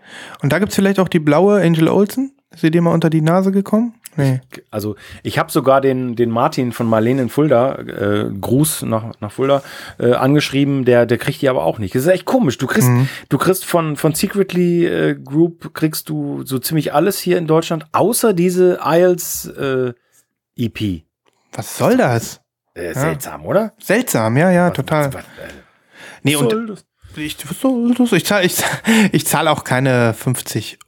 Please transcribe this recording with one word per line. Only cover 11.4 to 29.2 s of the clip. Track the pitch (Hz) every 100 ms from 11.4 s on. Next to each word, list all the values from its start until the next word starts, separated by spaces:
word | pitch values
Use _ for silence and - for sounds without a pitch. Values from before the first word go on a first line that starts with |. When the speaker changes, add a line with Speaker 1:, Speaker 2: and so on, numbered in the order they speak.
Speaker 2:
die | 135
aber | 135
auch | 160 110
nicht. | 95
Das | 127
ist | 156
echt | 180
komisch. | - 262 165 -
Du | 127
kriegst, | 220 123
Speaker 1:
Mhm. | 123 131 - -
Speaker 2:
du | 139
kriegst | 175 -
von, | - 175 160 147
von | 156
Secretly, | 156 196 202 185 180 175 170 170
äh, | 165 156
Group | 139 131 147 170 165 156
kriegst | - 156 151 -
du | 151 143 139
so | 127 131
ziemlich | - 160 143
alles | 143 190 -
hier | 175 175
in | 156
Deutschland, | 160 165 165 -
außer | - 175 240 226
diese | 175 180 180 180 -
ielts, | 139 165 180 175 - - 170
äh, | - 139 131 123 - _ _ _ _ _ -
E | 113
P. | - 107 85 _ _ _ _ _
Speaker 1:
Was | - - -
soll | 143 254
das? | 160 117 - - _ _ _
Speaker 2:
Äh, | - 87
Speaker 1:
Ja. |
Speaker 2:
seltsam, | 127 156 147 - 76 90
oder? | 180 220 _
Speaker 1:
Seltsam, | - 214 - 120 110 127
ja, | 185
ja, | 175 180
Speaker 2:
Was, |
Speaker 1:
total. | - - 156 143
Speaker 2:
was, | -
äh, | - - - - _ _ _ - - -
Speaker 1:
Nee, | 135
Speaker 2:
was | 147
Speaker 1:
und | 226
Speaker 2:
soll | 220 226
das? | 196 _ _ - 156
Speaker 1:
ich, | 151 - 143
was | 170
soll | 262 247 240
das? | 247 240
Ich | 196 -
zahl, | 208
ich | 180 -
zahl, | - - - 220 196
ich | 165